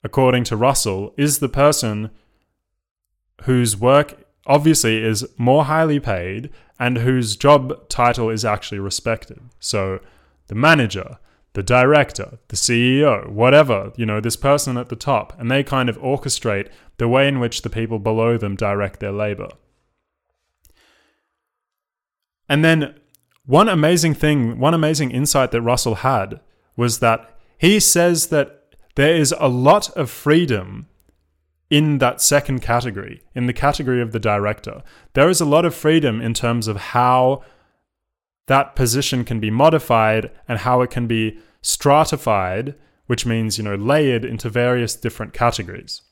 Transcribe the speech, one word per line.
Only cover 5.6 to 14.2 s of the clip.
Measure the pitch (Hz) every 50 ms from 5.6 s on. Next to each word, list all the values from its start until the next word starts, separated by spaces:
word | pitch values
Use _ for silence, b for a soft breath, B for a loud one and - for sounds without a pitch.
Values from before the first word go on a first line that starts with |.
| 151
highly | 135 156 160 160 156 147 143
paid | - 120 101 90 87 92 98 110 131 147 b b b b b _
and | 123 123 127
whose | 120 117 127 131 127 120 110 107
job | - - 143 147 139 131 131 - - _ _
title | - - 123 120 117 123 113 113
is | 113 107 110
actually | 110 104 104 - - 104 101
respected. | 98 98 - - - 117 113 - - - - - 120 120 _ _
So | - - - 104 95 95 95 - b b b b b b b b b
the | - 104
manager, | 110 139 156 165 147 123 104 - 95 - - 117 - - _ _ _ _ _ _
the | 104
director, | 95 90 123 127 127 135 151 147 135 - - - 98 - - - _
the | _ -
C | - - - 120 117 120 123 131 139
E | 151
O, | 143 113 98 - 101
whatever, | 101 104 117 127 139 151 151 131 113 98 98 107 -
you | - 117
know, | 110 104
this | 107